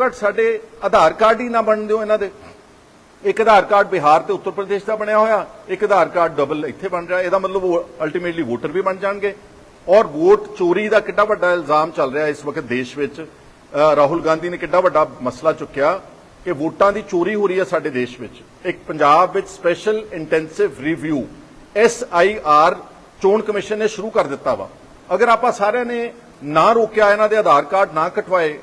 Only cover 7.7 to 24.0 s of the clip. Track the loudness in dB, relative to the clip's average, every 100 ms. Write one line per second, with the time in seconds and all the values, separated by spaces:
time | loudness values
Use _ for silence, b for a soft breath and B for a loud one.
7.7 | -2 -4 -8 -6 -4 -6 -4 -4 -4 -4
8.7 | -4 -4 -4 -6 -4 -6 -8 -16 -20 -20
9.7 | -14 2 4 4 2 4 4 2 -2 0
10.7 | 0 2 0 0 0 0 2 2 0 0
11.7 | 0 0 -2 -2 -2 -2 -4 -6 -8 -4
12.7 | -6 -6 -6 -6 -8 -16 -20 -20 -20 -8
13.7 | 2 4 4 4 2 0 -2 -2 -6 -2
14.7 | 2 2 2 0 -2 -8 -2 -2 -2 -4
15.7 | -2 0 0 -6 -20 -20 -12 -8 -4 -4
16.7 | 2 2 2 -2 -2 0 0 0 0 -2
17.7 | -2 -2 -4 -4 -6 -16 -18 -20 -10 -8
18.7 | -8 -8 0 4 4 4 0 -6 -4 -2
19.7 | -2 -2 -4 -6 -12 -2 -2 -2 -2 -2
20.7 | -2 -6 -4 -4 -4 -6 -12 -20 -20 -8
21.7 | 0 0 0 -2 2 2 0 2 4 4
22.7 | 0 -8 -20 -20 -2 0 2 0 -4 -4
23.7 | -2 -2 -4